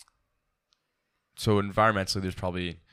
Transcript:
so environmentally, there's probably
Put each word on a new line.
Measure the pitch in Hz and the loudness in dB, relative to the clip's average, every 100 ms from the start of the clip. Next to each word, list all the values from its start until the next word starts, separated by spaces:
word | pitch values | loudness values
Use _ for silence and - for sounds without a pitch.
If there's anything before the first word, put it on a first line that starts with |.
| - _ _ _ _ _ _ _ _ _ _ _ _ - | -20 _ _ _ _ _ _ _ _ _ _ _ _ -4
so | 113 104 | 0 2
environmentally, | 101 95 110 104 95 101 | 2 2 4 4 -2 -4
there's | 92 | -4
probably | - 92 90 87 80 _ | -4 -6 -4 -6 -8 _